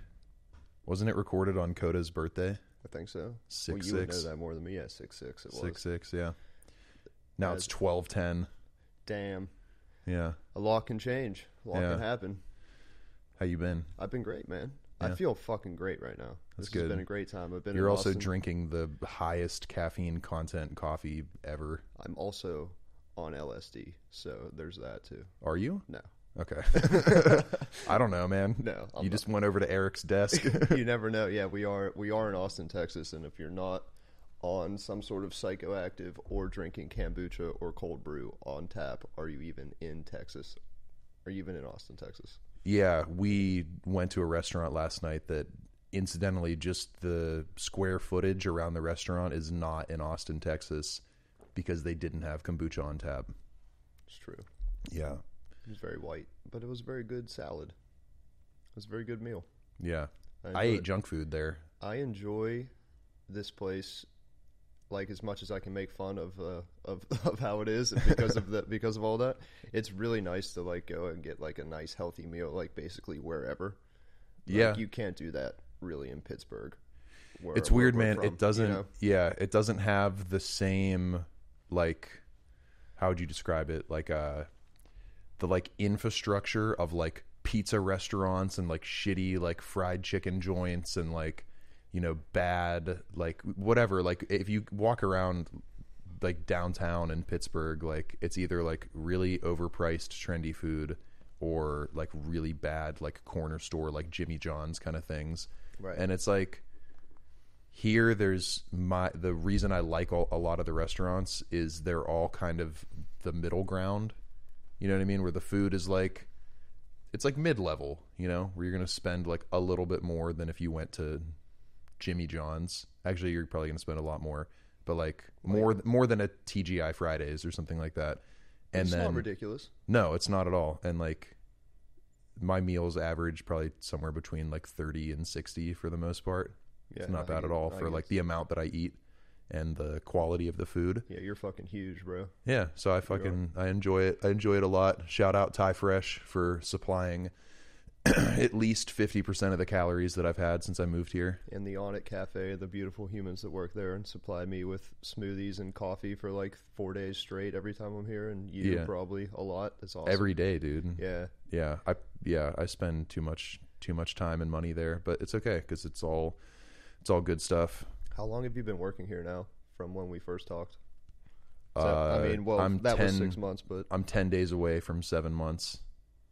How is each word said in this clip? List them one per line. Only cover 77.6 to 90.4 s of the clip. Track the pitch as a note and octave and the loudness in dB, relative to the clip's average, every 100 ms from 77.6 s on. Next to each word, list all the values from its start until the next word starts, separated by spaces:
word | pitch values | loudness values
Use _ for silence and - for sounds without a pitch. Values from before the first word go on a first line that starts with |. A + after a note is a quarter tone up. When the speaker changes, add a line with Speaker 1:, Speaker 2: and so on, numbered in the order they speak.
| - | 8
Speaker 2:
we're, | A#2+ | 10
Speaker 1:
weird, | B2 A#2 | 10 8
Speaker 2:
we're | |
Speaker 1:
man. | A2 G#2 | 6 6
Speaker 2:
from, | G2+ | 2
Speaker 1:
It | F2 | 4
doesn't, | G#2 G#2+ G#2+ | 4 6 4
Speaker 2:
you | |
know? | G2 G2+ - | 2 -2 0
Speaker 1:
yeah, | G#2 F#2+ F2 - | 6 6 6 2
it | G2 | 4
doesn't | G#2+ G#2+ G2+ | 4 4 2
have | G2+ G2+ G2+ F#2+ F#2 | 4 4 4 2 -2
the | F#2+ | -2
same, | - - G2 F#2+ F#2+ F#2 F2+ F2+ D#2+ - - - - | -2 0 2 4 4 2 2 0 -4 -12 -20 -20 -2
like, | F2 E2+ E2 - - - - - - - - - - | 2 2 0 -8 -18 -20 -20 -20 -20 -20 -20 -16 0
how | F#2 | 2
would | F2 | 2
you | F2 | 0
describe | D#2 - D#2+ D#2 | -4 0 0 0
it? | D#2+ - | -2 -2
Like, | D#2 D#2+ | -4 -2
uh, | D#2 D2+ D2 D2+ - - - - - - - - - | -2 -2 -4 -6 -12 -20 -20 -20 -18 -18 -16 -14 -2
the, | F2+ | 2
like, | F2+ - - | 2 2 0
infrastructure | G2+ G2+ A2+ - - G2+ - A2+ G#2+ | 2 4 2 0 2 2 2 2 2
of, | - F2 | 2 2
like, | E2+ E2 - - - | 2 0 -2 -12 -6
pizza | - A2 G2 A2 | 0 2 4 2
restaurants | F#2+ F#2+ - G2+ F#2+ F#2 F#2+ - | 4 0 0 2 2 4 2 0
and, | F2 | -2
like, | D#2+ | -2
shitty, | - - - F#2+ F#2+ F#2 | -4 -4 0 2 2 2
like, | E2+ E2 | 2 0
fried | - - F2+ F#2 | -2 0 0 0
chicken | F#2 G2 F#2+ | 0 0 0
joints | F#2 | 0